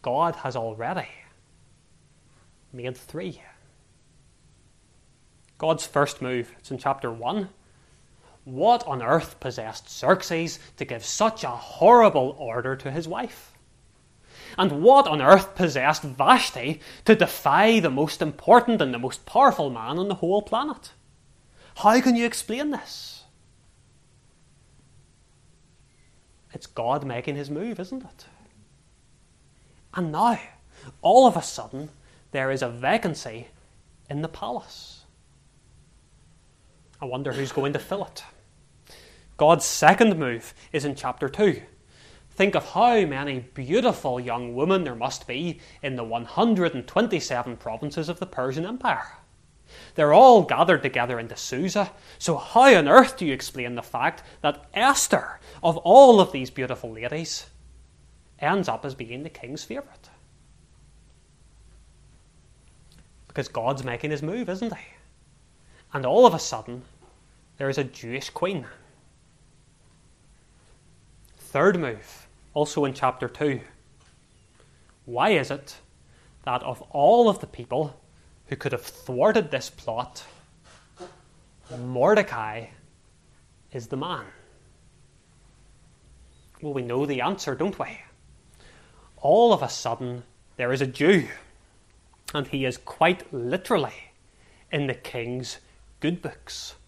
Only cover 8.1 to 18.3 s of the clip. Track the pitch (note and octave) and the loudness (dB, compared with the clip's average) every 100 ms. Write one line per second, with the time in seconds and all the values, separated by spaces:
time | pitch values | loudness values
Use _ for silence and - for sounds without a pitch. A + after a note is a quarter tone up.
8.1 | _ _ _ - C3 G3+ A#3+ E3 C3 A#2 | _ _ _ -16 -2 2 2 0 -6 2
9.1 | D#3+ - - C3 A#2+ A2 - - - B2+ | 0 0 -10 -10 -10 -12 -14 -18 -4 2
10.1 | F#3 - E3 E3 - - - C3+ A#2 - | 2 0 -6 -6 -10 -20 -14 -10 -10 -10
11.1 | - A3 A3 C#3 A#2 - - - A#3+ G#3+ | -2 -2 -2 -10 -10 -14 4 8 10 8
12.1 | D3+ C3 - C3 A#2 B2+ C3+ C#3 C#3+ D#3+ | 4 -2 -4 -8 -6 -4 -6 -6 -8 -8
13.1 | G3 A#3 - - _ _ _ _ _ _ | -8 -10 -14 -20 _ _ _ _ _ _
14.1 | _ _ - - - F#3 D3 G3 C#4 G#3 | _ _ -20 -18 -4 -2 4 8 8 6
15.1 | D3+ C3+ F#3 F#3 - F3+ C3+ C3+ D3+ D3 | 2 8 8 6 -2 -2 0 0 0 -4
16.1 | B2+ C#3 B3+ - C3 B2 D#3+ - - - | 0 4 4 2 -6 -8 -8 -12 -8 2
17.1 | G#3+ E3 - D3 D3 G#3+ A3+ E3 C3 D3+ | 4 4 0 0 4 4 4 2 0 -2
18.1 | - D#3+ | -2 -6